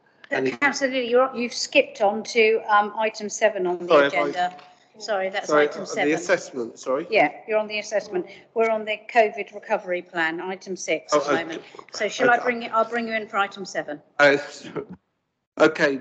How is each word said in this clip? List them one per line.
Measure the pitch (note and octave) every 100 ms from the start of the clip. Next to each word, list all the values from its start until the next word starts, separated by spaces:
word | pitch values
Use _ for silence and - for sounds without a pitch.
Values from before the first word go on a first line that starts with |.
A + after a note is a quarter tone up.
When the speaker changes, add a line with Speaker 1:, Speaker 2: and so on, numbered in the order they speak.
| _ _ -
Speaker 1:
And | C#4 C4
it | A#3+
Speaker 2:
Councillor | C#4+ - C4+
Lilly, | C4 A#3+
you're, | A#3+ C4 A#3
you've | A#3+
skipped | - - G3 - -
on | G3+ A3
to, | G#3 A#3+ A3 A3+ -
um, | G#3 G#3 A3
item | A3 - G#3
seven | - G#3+ G3 F#3
on | F3
the | F3
Speaker 1:
Sorry, | D#3
have | C#3
I | F3
Speaker 2:
agenda. | F3 F3 F3+ - - _ _ A3
Sorry, | G#3+ G3 F#3+
that's | G3 -
Speaker 1:
Sorry, | D3+ D3
Speaker 2:
item | -
Speaker 1:
uh, | F#3+
Speaker 2:
seven. | - C#3+
Speaker 1:
the | D#3+
assessment, | - F3 - C3 A2+ -
sorry. | C#3 C3 E3
Speaker 2:
Yeah, | G#3+ F#3+ - -
you're | G#3+
on | G#3+
the | G#3
assessment. | - G#3 - F3+ - - - A3+
We're | A3+
on | A3
the | G#3+ G#3 -
covid | A#3+ G#3+ G3+ G3
recovery | G#3 - G3+ F3+ F3+
plan, | F3+ F3 D#3+ D#3+
item | F3+ F#3+ - F3+
six | - D#3 -
Speaker 1:
Oh, | D3
Speaker 2:
at | C#3+
the |
Speaker 1:
okay. | D3+
Speaker 2:
moment. | E3 D#3 - - -
So | - G#3
shall | - B3+
I | A#3+
Speaker 1:
Okay. |
Speaker 2:
bring | B3 A#3
it, | A#3
I'll | A3 A3+
bring | A#3 A3+
you |
in | A3+ G#3
for | G3+
item | G3+ G3+
seven. | F#3 F3 D3+ D3 _ -
Speaker 1:
Uh, | C#3+ C#3+ - - - D3 -
<laughs> | F#3 _ _ _ _ _ -
okay, | D#3 D#3 D3+ C3+